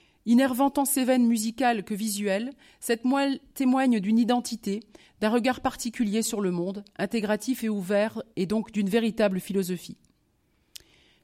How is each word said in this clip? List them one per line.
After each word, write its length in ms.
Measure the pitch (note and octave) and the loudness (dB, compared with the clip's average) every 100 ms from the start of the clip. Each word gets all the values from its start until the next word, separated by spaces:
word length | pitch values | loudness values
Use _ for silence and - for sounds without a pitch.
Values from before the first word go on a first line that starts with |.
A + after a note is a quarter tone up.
| _ _ - | _ _ 2
Innervant 440 | A#3 C4+ A#3+ C#4 | 4 4 2 0
tant 160 | C#4 C4+ | 2 0
ses 200 | - B3+ | 0 2
veines 220 | C4 A#3+ | 4 4
musicales 560 | A#3 A3 A3+ B3+ A#3 | 2 -2 0 0 0
que 100 | - | -2
visuelles, 580 | G#3 A3 G3+ G3+ F#3+ A#3+ C#4+ - - | -4 -4 -4 -2 -2 -4 -12 -20 -10
cette 260 | - A#3 B3 | -4 -2 2
moelle 340 | C#4 C#4 C4+ _ | 2 0 -2 _
témoigne 460 | - C4 C4 C4+ A#3 | -2 2 4 4 2
d'une 200 | F#3+ A3+ | 4 4
identité, 640 | A3+ B3 A#3+ A3 G3+ G3+ - - _ - | 4 2 -2 -8 -6 -6 -8 -20 _ -4
d'un 80 | G#3+ | 0
regard 320 | A#3+ A#3 B3+ | 2 0 0
particulier 640 | B3+ - A#3+ - A3 G#3+ | -4 -4 -8 -2 0 0
sur 180 | A3 G#3+ | -2 -2
le 100 | G3 | -2
monde, 320 | F3 F3 G3+ G3+ - | -2 -4 -6 -12 -8
intégratif 680 | G3+ A#3 G3+ G#3+ G#3+ C4 | -4 -2 -2 -2 -2 -4
et 60 | A3 | -2
ouvert, 520 | G#3 F3+ G3+ G#3+ A3+ - - | -4 0 0 0 -4 -10 -4
et 100 | F3+ | -2
donc 260 | G#3+ - | -2 -2
d'une 180 | G3+ G3+ | -2 0
véritable 500 | A3+ A3+ A3+ G#3 F#3+ | 2 0 0 0 0
philosophie. « 580 | - G3 F3+ F3+ - - _ _ _ _ _ _ _ - _ _ _ _ | -4 -2 -2 -6 -10 -20 _ _ _ _ _ _ _ -20 _ _ _ _